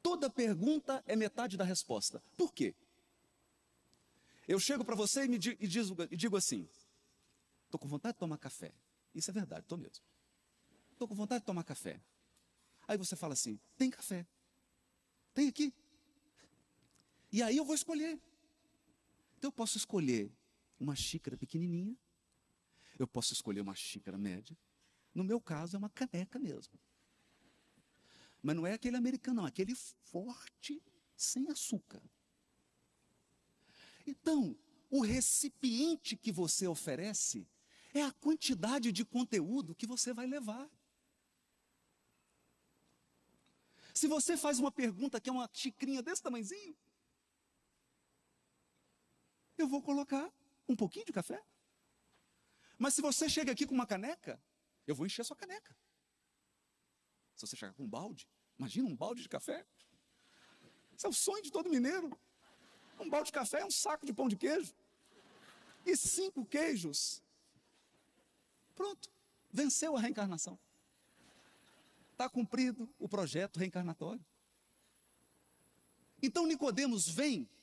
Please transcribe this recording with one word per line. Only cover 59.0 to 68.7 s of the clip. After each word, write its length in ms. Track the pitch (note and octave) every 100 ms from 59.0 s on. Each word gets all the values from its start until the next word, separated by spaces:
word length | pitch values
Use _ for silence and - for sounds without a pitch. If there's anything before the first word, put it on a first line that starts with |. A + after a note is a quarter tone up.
| F3+ A#3+
de 80 | -
café. 360 | - - E4 - _ - _ _ _ _ - - - - - _ -
Isso 100 | G4+
é 20 |
o 40 |
sonho 280 | B3+ - G4+
de 100 | D#4+
todo 180 | D#4+ F4
mineiro. 480 | C#4 B3+ F#4 E4 - _ _ - - - - - -
Um 100 | E4
balde 180 | D4 D4+
de 40 |
café 300 | C#4+ B3 D4
é 40 |
um 60 | G4
saco 340 | - G#4 D#4
de 60 | C#4
pão 160 | G#3+ C4
de 80 |
queijo. 380 | G3+ C4 E4 - - _ _ _ - - - - - - -
E 100 | F4+
cinco 500 | E4 - - F#4+ C#4+
queijos. 800 | A3 D4 D#4+ A#3+ E3 C#3+ - - _ _ _ _ _ _ _ _ _ _ _ _ _ _ _